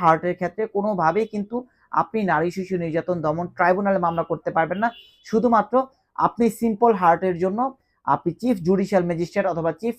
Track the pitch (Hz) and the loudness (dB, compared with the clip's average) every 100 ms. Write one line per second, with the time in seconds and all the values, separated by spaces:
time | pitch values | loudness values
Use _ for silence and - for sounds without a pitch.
0 | 175 160 175 180 175 180 220 202 208 196 | 4 4 2 -4 -4 -4 -4 -2 -2 0
1 | 160 180 220 214 202 240 254 _ _ - | 0 0 -2 -4 -6 -8 -10 _ _ -4
2 | 165 220 196 156 170 180 185 185 165 156 | -2 -2 0 0 0 -4 -4 -4 -2 -4
3 | 160 175 147 160 175 - 175 185 202 190 | -4 -2 -2 -4 -4 0 2 2 0 0
4 | 175 170 160 160 - 160 160 180 233 - | 0 -2 -4 -4 -4 -2 -2 -2 -4 -6
5 | - _ - 214 233 226 - 254 262 _ | -20 _ -4 0 2 2 2 0 -2 _
6 | _ - 165 - 233 226 233 214 233 208 | _ -2 -2 2 0 0 -2 2 2 4
7 | 180 170 190 175 185 208 262 - _ _ | 4 4 2 0 -2 -2 -4 -6 _ _
8 | - 139 170 165 240 220 165 190 202 196 | -2 -2 -2 -4 -2 0 2 0 2 0
9 | 175 165 170 208 190 170 165 160 233 | 0 -2 -4 -2 -2 0 -2 -2 -6